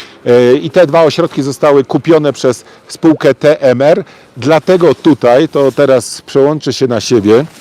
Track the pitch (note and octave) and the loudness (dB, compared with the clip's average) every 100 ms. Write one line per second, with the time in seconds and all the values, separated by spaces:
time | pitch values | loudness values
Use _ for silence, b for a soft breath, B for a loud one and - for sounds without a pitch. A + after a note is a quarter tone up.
0 | B B B2+ A#2+ B2 C#3 E3 F#3 E3+ D#3+ | B B 0 2 2 0 0 0 2 2
1 | D#3+ D3+ E3+ - C#3 B2+ D3+ C#3+ C3 D3 | 0 0 -4 -4 -8 -2 0 2 0 -2
2 | D#3 D#3+ D3 B2 C3 A#2+ B B - - | 0 0 0 -2 -4 -4 B B -20 -4
3 | E3 D3+ D3+ C3+ D3 D3+ - B2 C#3 F#3+ | -2 0 0 0 0 0 0 0 0 0
4 | F3 B B - A#2+ D#3 - F#3 E3+ - | -4 B B -8 -2 0 0 0 0 0
5 | E3 D3 A#2+ B2 D#3 D3+ C#3 C3 C#3 C3 | 0 0 2 0 0 -2 -2 0 0 0
6 | - - - D3 C#3 D3+ C#3+ A#2+ C3 B2 | -2 -12 -6 0 0 -2 -6 -4 -4 -4
7 | - A#2+ G2+ A2+ D#3+ - | -2 0 2 0 0 -10